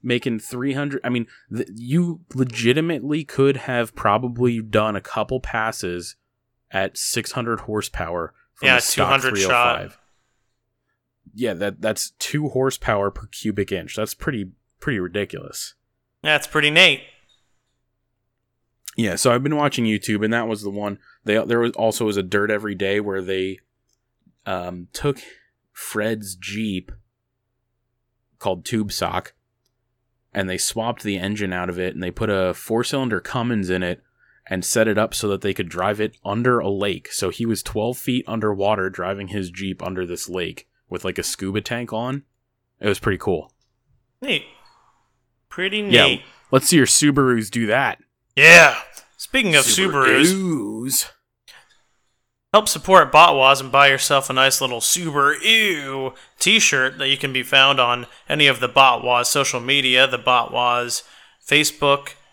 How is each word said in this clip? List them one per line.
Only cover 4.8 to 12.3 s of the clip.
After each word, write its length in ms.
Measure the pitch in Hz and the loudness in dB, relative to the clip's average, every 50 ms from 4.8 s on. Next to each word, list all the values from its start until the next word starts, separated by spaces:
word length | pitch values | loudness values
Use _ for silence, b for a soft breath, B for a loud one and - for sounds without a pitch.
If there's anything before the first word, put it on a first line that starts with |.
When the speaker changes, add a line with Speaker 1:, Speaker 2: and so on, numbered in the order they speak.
| 107 110 104 | 0 0 -2
Speaker 1:
a 60 | 98 | -6
couple 400 | - - - 110 107 - 131 127 | -8 -8 -6 -6 -4 -4 -6 -8
passes 720 | - - - 113 110 113 110 - - 90 87 90 85 - - _ _ _ _ _ _ _ _ _ _ _ | -8 -6 -6 -4 -4 -4 -4 -6 -6 -6 -6 -6 -8 -12 -16 _ _ _ _ _ _ _ _ _ _ _
at 260 | - 95 98 98 - - | -4 -4 -4 -2 -4 -6
six 360 | - - - 120 107 - - | -6 -4 -4 -4 -6 -6 -6
hundred 280 | 131 120 117 117 107 | -6 -4 -4 -4 -6
horsepower 720 | - - 107 107 101 - - - 90 82 87 87 85 - - _ _ _ _ | -6 -6 -6 -4 -4 -6 -6 -8 -6 -6 -6 -6 -6 -8 -12 _ _ _ _
from 140 | _ 131 135 | _ 2 4
Speaker 2:
Yeah, 100 | 127 123 | 4 4
Speaker 1:
a 40 | |
stock 140 | - - - | 2 0 0
Speaker 2:
two 140 | - 98 90 | 0 2 2
hundred 280 | 127 135 127 131 117 98 | 2 0 0 -2 0 0
shot. 0 | |
Speaker 1:
three 80 | 95 | 0
oh 40 | 92 | 2
five. 480 | 127 120 120 120 117 - 92 95 - _ _ _ _ _ _ _ _ _ _ _ _ _ _ _ _ _ _ _ _ _ _ _ _ _ _ - _ | 2 2 2 2 0 -2 -6 -12 -16 _ _ _ _ _ _ _ _ _ _ _ _ _ _ _ _ _ _ _ _ _ _ _ _ _ _ -20 _
Yeah, 180 | 107 123 113 95 | -6 -4 -4 -2
that, 260 | 82 101 101 98 - | -2 -4 -4 -4 -4
that's 300 | 95 110 110 - - - - _ | -4 -4 -4 -4 -6 -10 -10 _
two 320 | - - | -10 -6